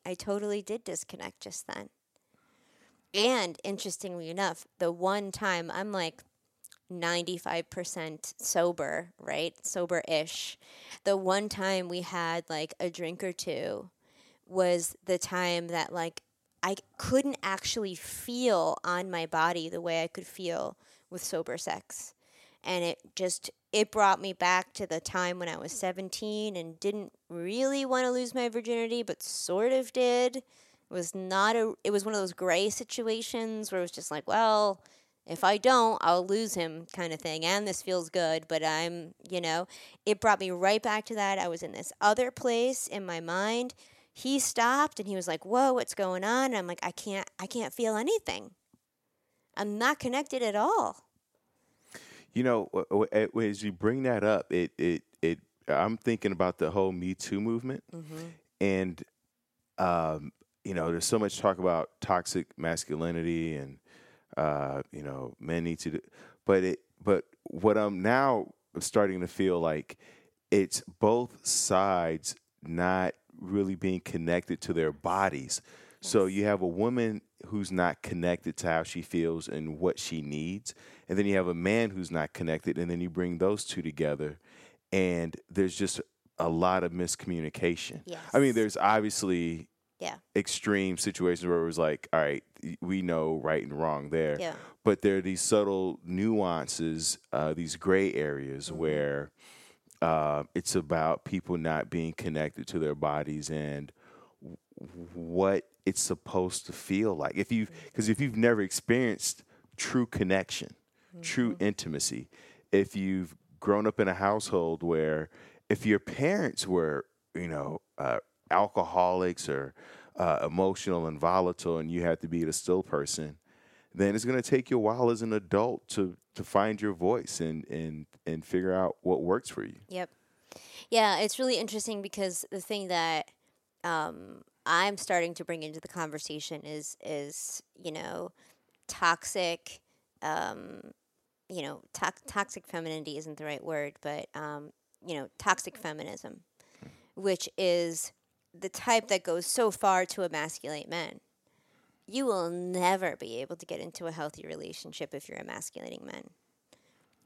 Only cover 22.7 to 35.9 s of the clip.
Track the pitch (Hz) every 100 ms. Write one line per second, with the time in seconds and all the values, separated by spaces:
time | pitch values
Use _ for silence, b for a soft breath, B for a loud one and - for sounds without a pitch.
22.7 | 180 170 - - - 185 - - - _
23.7 | 214 214 214 202 185 196 180 175 185 -
24.7 | - 190 165 - 185 180 180 170 160 147
25.7 | - 185 185 190 - 214 214 214 185 165
26.7 | 160 202 208 196 - - 170 175 226 269
27.7 | 277 269 254 254 247 247 254 240 226 226
28.7 | 233 226 240 220 - - - - 180 240
29.7 | 262 240 254 247 247 254 262 - _ _
30.7 | _ - 180 170 190 185 190 208 233 220
31.7 | - - 202 202 214 185 175 185 170 208
32.7 | - 240 - 226 226 226 233 226 220 214
33.7 | 185 175 - - 151 - 214 226 214 208
34.7 | 190 b b b b - 165 190 202 247
35.7 | 254 226